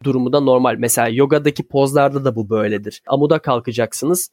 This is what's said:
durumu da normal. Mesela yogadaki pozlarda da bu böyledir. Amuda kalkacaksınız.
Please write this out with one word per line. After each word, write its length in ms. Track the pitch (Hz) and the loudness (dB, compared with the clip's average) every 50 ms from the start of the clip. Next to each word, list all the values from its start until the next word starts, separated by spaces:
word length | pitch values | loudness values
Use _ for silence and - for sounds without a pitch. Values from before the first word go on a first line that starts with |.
| - | -4
durumu 280 | 139 131 131 123 123 | -2 0 0 0 0
da 80 | 139 147 | 0 2
normal. 360 | 143 131 127 127 131 123 110 - | 4 4 4 4 2 0 0 0
Mesela 300 | 120 117 - 127 117 117 | -2 -2 0 0 0 0
yogadaki 600 | 117 127 139 135 151 147 143 147 143 - - - | 2 2 2 2 2 2 2 0 -2 -4 -6 -2
pozlarda 560 | - 135 139 135 139 147 139 139 139 139 135 | 0 0 2 2 2 2 2 2 0 -2 -2
da 120 | 131 110 | -2 -2
bu 140 | 113 107 98 | -4 -4 -2
böyledir. 520 | 110 107 104 104 107 101 104 104 - - - | -2 -2 0 -2 -4 -4 -6 -10 -14 -12 -6
Amuda 320 | - 135 139 147 147 160 151 | -2 0 0 2 2 0 0
kalkacaksınız. 920 | - 147 127 117 - 123 113 120 113 110 - - 135 151 180 180 - - | 0 -2 -2 -2 -4 -4 -4 -4 -4 -4 -4 -4 -2 -2 -2 -2 -4 -8